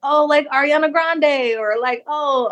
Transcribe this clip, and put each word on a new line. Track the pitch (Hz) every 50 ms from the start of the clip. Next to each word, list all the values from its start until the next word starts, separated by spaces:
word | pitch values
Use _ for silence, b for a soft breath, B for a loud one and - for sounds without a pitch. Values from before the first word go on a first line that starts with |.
| -
"Oh, | 277 294 302 302 294
like | 294 294 285 -
Ariana | 262 269 285 294 294 311 311 311
Grande," | 294 330 330 330 339 311 294 294 277 269 247 233 226 220
or | 214 208 214 233
like, | 247 254 247 240 -
"Oh, | 294 302 302 294 277 269 254 240 214